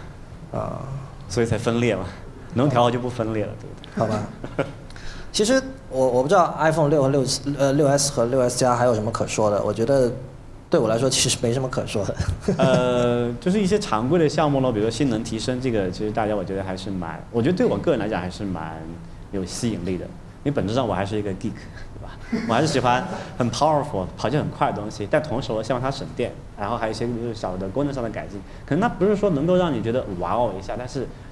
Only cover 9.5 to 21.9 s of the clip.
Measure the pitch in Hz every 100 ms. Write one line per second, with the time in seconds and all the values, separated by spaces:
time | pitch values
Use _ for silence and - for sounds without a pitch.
9.5 | 101 104 104 113 139 120 - - - -
10.5 | - - 170 110 117 131 131 123 - 117
11.5 | 131 131 - 104 107 92 - - - -
12.5 | 185 135 127 123 123 120 120 120 120 180
13.5 | 214 185 208 208 107 127 175 151 156 151
14.5 | 139 127 107 113 - 143 110 113 110 131
15.5 | 127 127 110 92 87 107 110 107 104 90
16.5 | 95 95 92 107 95 82 82 - 117 127
17.5 | 185 233 196 170 127 104 98 90 - 101
18.5 | 85 80 80 80 85 - - - 98 87
19.5 | - 120 98 87 90 - - - - 143
20.5 | 147 95 123 117 90 98 107 101 92 107
21.5 | 90 - - -